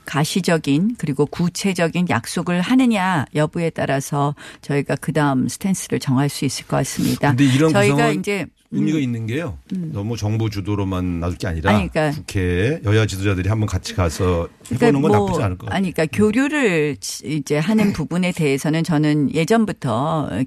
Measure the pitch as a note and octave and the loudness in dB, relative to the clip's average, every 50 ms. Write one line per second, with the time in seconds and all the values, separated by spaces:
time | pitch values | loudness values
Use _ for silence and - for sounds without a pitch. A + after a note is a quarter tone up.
0 | - - - C3+ D3+ - - G3+ F3 - F3 D#3+ - - C#3 D3 F#3 A3 B3 - | -12 -6 -2 -2 -2 0 0 -2 0 2 2 2 2 2 2 2 2 0 0 -2
1 | - D#3 C#3 - D3+ C#3 - - E3+ F3 - - - G3 F#3+ F3+ F3 E3 - F3 | -4 -4 0 0 0 -2 0 -2 -2 -2 -2 -2 -2 -2 0 0 0 0 0 0
2 | F3+ E3+ - A2+ A#2 - - F#3+ E3 E3+ F3 F3 F3+ - B3 C4 C4 A#3+ A3+ G3+ | 0 0 0 -2 -2 -4 -6 -4 -2 0 0 0 2 2 4 4 4 4 4 2
3 | F#3 F#3+ F#3 D#3+ A#2+ - - D3+ D3+ D#3 - F3 E3+ E3 D#3 - - C#3 C#3 C#3 | 2 0 0 0 -2 -2 0 0 0 0 0 -2 -2 -2 -2 -2 -2 -2 -2 -2
4 | C3+ - - C#3+ C#3+ C#3+ D3 - - - - - - - C#3+ C#3+ C#3 - - C#3 | -2 -2 -2 0 0 0 -2 -4 -10 -20 -20 -14 -6 -4 -2 -2 0 -2 -4 -4
5 | - - D#3 D#3 D3 C#3+ C3+ C3 B2+ B2 - - - G3 F#3+ - - - - D#3 | -4 -2 0 2 2 2 2 2 0 -2 -4 -4 -2 -2 -2 -2 -2 -4 -6 -4
6 | - - C3 B2 C#3+ C#3+ - - - C3+ - - - - - C#3+ C#3 - - - | -2 0 2 2 2 0 0 -2 -4 -4 -4 -4 -8 -4 -2 -2 -2 -2 -2 -2
7 | - - B2+ B2 - C#3+ C3 A#2+ C#3+ C3+ B2+ C3 D#3 D#3+ D3+ G3+ G3+ G3+ C#3+ C#3+ | -2 -2 0 0 2 2 4 4 4 4 6 4 4 4 4 4 4 4 4 4
8 | C#3+ - - - - G#3 G3+ G3 D#3+ - _ _ _ - - - - D3+ D3+ D#3+ | 2 2 0 0 -2 -2 -4 -4 -4 -8 _ _ _ -8 -4 -2 0 0 0 0
9 | C#3 B2+ A#2+ A2+ A2+ A2 A#2 C#3+ F3 D3+ E2+ C#2 - - - F#3+ F3 D#3 - G2+ | 0 -2 -2 -4 -4 -4 -4 -4 -4 -6 -8 -10 -12 -10 -8 -6 -6 -6 -6 -6
10 | G2+ G#2+ A#2+ A2 G#2+ G#2+ G#2+ A2 A2 A2 G#2 G2+ F#2 F#2 G#2 G2 G2+ F#2+ F#2+ F2+ | -4 -4 -4 -4 -2 -2 -2 0 -2 -2 -2 -4 -4 -4 -2 -2 -2 -2 -2 -2
11 | F2+ F2+ F2 E2+ E2 F2 F2+ - - F#2 E2+ E2 D2+ - G3 - - D#3+ - E3+ | -2 -2 -2 -2 -2 -4 -4 -4 -4 -4 -4 -2 2 2 4 4 2 0 0 0
12 | D#3 D3+ C#3+ D3+ F#2 - - G2+ F#2 F2+ F2 F2 F#2+ A#2+ D3+ E3+ - G2+ G#2 A2 | 0 0 -2 -4 -8 -6 -4 -2 -2 0 0 0 0 0 -2 -2 0 2 2 2
13 | A2 G#2+ - F#2+ F#2+ G#2 G2+ F2+ F2+ F#2 A2 A2 G#2+ G2 F2+ F#2 - - - - | 2 2 -2 -2 -2 -2 0 0 0 -2 0 0 -2 -2 -2 -4 -6 -6 -4 -2
14 | F#2 E2+ D#2 - G2+ F#2 F2+ E2+ E2 E2 - _ - - A#3+ - A#3+ A#3+ D3 C#3 | -2 -2 0 0 0 0 0 0 -2 -6 -10 _ -10 -6 -2 2 4 4 4 4
15 | C#3 - G#3 G#3 G3+ G3 F3+ D#3+ C3 G2+ F#2 F2+ - A2 G#2 F3+ G3 F3+ - - | 4 4 4 4 4 2 0 0 -2 -2 -4 -4 -6 -4 -2 -2 -2 -2 0 -2
16 | D#3+ D#3 - - G#3 G#3+ G#3 B3 C4+ C#4+ D4+ D4+ C#4 A3 F3+ D#3+ D3 D3+ C#3 - | -2 -2 2 2 2 4 4 2 0 0 0 0 2 2 2 2 0 0 -2 -4
17 | - - - - - - D3 D#3+ C#3 - D3+ D3 D#3 F3 A3 A3 G#3 G3+ G3+ - | -8 -10 -12 -10 -8 -6 -6 -4 -2 -2 0 0 2 2 2 4 4 2 2 0
18 | D#3 - E3 F3 F#3 F3+ F3 - D#3+ D3 C3+ C#3+ - E3 D3+ D#3+ E3 - E3+ D3 | -4 -2 -2 0 0 0 0 0 0 2 2 0 0 0 0 0 0 2 2 2
19 | D3+ D3+ D3+ D3+ D3 B2 - D3+ E3 D#3+ A3 A3+ A3 G3 E3+ - - C#3 A2 A2 | 2 2 2 2 2 0 0 0 2 2 4 2 2 0 -2 -4 -4 -2 0 0
20 | C3+ D#3 E3 D#3+ C#3+ - - F#2 C3 | 0 0 -2 -2 -2 -2 -2 -4 -4